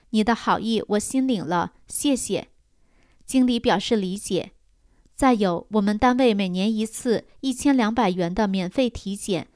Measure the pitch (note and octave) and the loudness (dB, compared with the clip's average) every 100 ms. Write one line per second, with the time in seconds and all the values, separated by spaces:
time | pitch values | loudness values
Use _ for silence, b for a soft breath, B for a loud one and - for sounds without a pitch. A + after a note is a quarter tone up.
0 | _ A3 G#3+ A3+ - F3+ G#3+ A3 - G#3 | _ 0 2 0 0 0 0 -2 0 -2
1 | - C4 C4 A3+ A3+ F3 F3 - - - | 0 -2 0 0 -2 -2 -2 -8 -10 -4
2 | D4 C4+ - F#3 - _ _ _ _ _ | 0 0 -2 -6 -6 _ _ _ _ _
3 | _ _ - C4 B3+ A#3+ A#3 F#3+ - A3+ | _ _ -2 2 2 2 2 0 0 0
4 | F#3+ G3 - F#3 - - _ _ _ _ | 0 -6 -4 -4 -4 -12 _ _ _ _
5 | _ - C4+ A#3 G3 E3+ - G#3 G3+ G#3+ | _ 0 2 4 2 -2 -2 0 0 2
6 | B3+ B3 C4 G3+ F#3+ F3+ G3+ A3 A3 - | 2 4 2 2 0 0 0 -2 -4 -4
7 | B3 G#3 b b C4+ B3+ C#4+ C4+ G#3+ A#3 | -2 -2 b b -6 -2 2 2 2 2
8 | G#3 F3+ F3 F#3 G#3+ F#3+ F3+ - B3 - | 0 0 -2 0 0 0 -2 0 -2 -2
9 | - G3+ - F3 - | -8 -8 -4 -4 -6